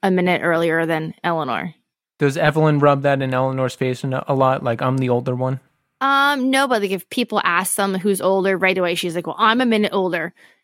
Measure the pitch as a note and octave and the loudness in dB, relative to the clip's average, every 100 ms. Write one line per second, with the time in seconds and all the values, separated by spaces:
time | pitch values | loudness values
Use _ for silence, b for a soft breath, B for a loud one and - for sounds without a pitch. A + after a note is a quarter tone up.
0 | F#3+ F#3 F3+ E3+ E3+ E3 E3+ E3 E3 D#3+ | 0 2 2 0 0 0 0 0 0 -2
1 | D#3+ - F3 E3 C#3 G#2 F3 - _ _ | -6 -6 -4 -2 -2 -4 -6 -12 _ _
2 | _ - D3 C#3 D#3 D3+ D#3 D3 D3 C#3 | _ -2 -2 2 0 2 2 4 4 4
3 | C#3+ C#3 C3+ B2+ C3 C3 B2+ - C3 B2 | 2 0 0 0 -2 -2 -4 -2 -4 -2
4 | C3+ C3 - C3+ C3 B2 B2 A#2 C3 C3+ | -4 -4 -2 2 2 2 -2 -2 -2 0
5 | C3 A#2+ B2+ B2+ C3 C3 - _ _ _ | 0 0 -2 -4 -4 -6 -10 _ _ _
6 | C4+ C#4 C#4+ C#4+ C4 C4+ C4+ A#3 G3+ F#3+ | 0 2 2 0 0 0 0 0 -2 -4
7 | - - A#3+ G#3+ - E3+ F#3+ - G3 F#3+ | -4 -4 -2 0 0 0 -2 -2 -2 0
8 | G3+ F#3+ F#3 F#3+ F#3+ F#3 F#3 F#3 F3 E3+ | 0 0 2 2 2 2 0 2 0 -2
9 | F3 E3 E3 E3 A3 A#3 B3 G#3+ G#3 G3 | -4 -4 -6 0 2 2 2 2 0 0
10 | F#3 E3+ D#3+ b b b | -2 -4 -6 b b b